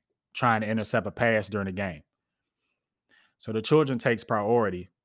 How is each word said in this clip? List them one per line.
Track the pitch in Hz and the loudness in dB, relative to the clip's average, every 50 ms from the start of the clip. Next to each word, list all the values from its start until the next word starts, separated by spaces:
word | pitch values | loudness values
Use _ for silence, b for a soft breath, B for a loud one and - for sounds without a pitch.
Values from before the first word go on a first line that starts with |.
| _ _ _ _ _ _ | _ _ _ _ _ _
trying | - - 131 120 113 110 | -6 0 2 2 2 2
to | 110 104 | 0 -2
intercept | 110 110 104 - - 113 98 104 | -2 -4 -2 -2 -2 -2 -2 -2
a | |
pass | - - 123 117 113 107 101 - | -4 -2 0 2 2 0 0 -2
during | 107 104 98 | -4 -6 -4
the | 95 | -4
game. | 92 95 101 95 80 73 - _ _ _ _ _ _ _ _ _ _ _ _ _ _ _ _ _ _ _ _ b b b b b b b | -6 -6 -6 -6 -8 -12 -18 _ _ _ _ _ _ _ _ _ _ _ _ _ _ _ _ _ _ _ _ b b b b b b b
So | - - | -8 -6
the | 110 110 | -4 -4
children | 107 - 151 156 156 135 131 117 | 0 4 4 4 4 4 0 0
takes | - 127 117 107 | 0 0 0 0
priority. | - - 117 107 104 107 120 120 110 98 92 90 87 - _ _ | -2 -2 -2 0 2 2 2 2 2 0 -2 -6 -10 -14 _ _